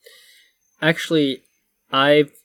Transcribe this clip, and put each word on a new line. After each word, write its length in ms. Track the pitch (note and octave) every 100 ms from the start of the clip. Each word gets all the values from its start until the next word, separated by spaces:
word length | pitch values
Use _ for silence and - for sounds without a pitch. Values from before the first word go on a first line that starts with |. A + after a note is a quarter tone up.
| _ - _ _ _ _ _ _
actually, 600 | D#3 D#3+ - D#3+ C#3+ - _ _ _ _ _
I've 400 | C3+ C#3+ D3 C#3+ -